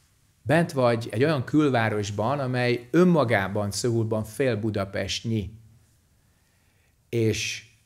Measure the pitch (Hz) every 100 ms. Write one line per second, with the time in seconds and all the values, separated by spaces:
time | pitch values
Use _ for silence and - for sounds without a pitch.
0 | _ _ _ _ - 160 170 135 123 117
1 | 113 110 147 147 113 151 147 123 113 107
2 | 101 104 110 143 127 127 123 120 - 160
3 | 180 165 120 107 95 104 104 - 123 117
4 | 110 110 104 - 135 107 110 101 98 98
5 | 98 - 117 113 90 - - _ _ _
6 | _ _ _ _ _ _ _ _ _ _
7 | - 117 110 - - - - _